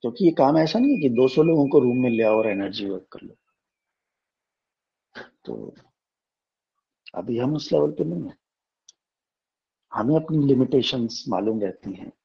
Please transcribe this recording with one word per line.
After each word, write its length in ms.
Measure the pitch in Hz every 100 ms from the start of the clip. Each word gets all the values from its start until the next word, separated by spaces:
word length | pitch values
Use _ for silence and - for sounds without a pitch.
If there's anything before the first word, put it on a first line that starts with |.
क्योंकि 240 | 123 113 180
ये 60 |
काम 260 | 160 135 160
ऐसा 220 | 156 226
नहीं 160 | 269 262
है 60 |
कि 80 | 143
दो 180 | 117 131
सौ 160 | 151
लोगों 260 | 160 165 143
को 100 | 147
room 180 | 123 123
में 120 | 127
ले 140 | 113
आओ 140 | 110 110
और 100 | 110
energy 380 | 98 98 98 101
work 220 | 92 -
कर 100 | -
लो। 140 | - - _ _ _ _ _ _ _ _ _ _ _ _ _ _ _ _ _ 57 - _ -
तो 300 | 57 53 - _ _ _ _ _ _ _ _ _ _ _ _ - 87
अभी 220 | 104 117
हम 180 | 127 151
उस 160 | -
level 200 | 156 147
पे 120 | -
नहीं 200 | 160 175
हैं। 140 | 143 - _ _ _ _ _ _ _ _ _ _ _ _ _ _ _
हमें 220 | - 110 156
अपनी 300 | 156 156 143
limitations 800 | 127 127 139 117 131 117 - -
मालूम 340 | 95 104 110
रहती 320 | 101 90 -
हैं। 180 | 95 - -